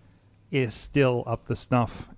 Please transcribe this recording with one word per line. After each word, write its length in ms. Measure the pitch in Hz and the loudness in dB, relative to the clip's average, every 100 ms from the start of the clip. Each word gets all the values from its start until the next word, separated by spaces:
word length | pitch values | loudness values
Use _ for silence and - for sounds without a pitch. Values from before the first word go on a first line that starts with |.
| _ _ _ _ - | _ _ _ _ -4
is 220 | 143 123 | -2 -2
still 500 | - - 143 131 123 117 | -4 -2 2 4 2 -2
up 200 | 117 - | -6 -4
to 80 | |
snuff 540 | 117 - 127 117 - - | -6 0 2 2 -4 -16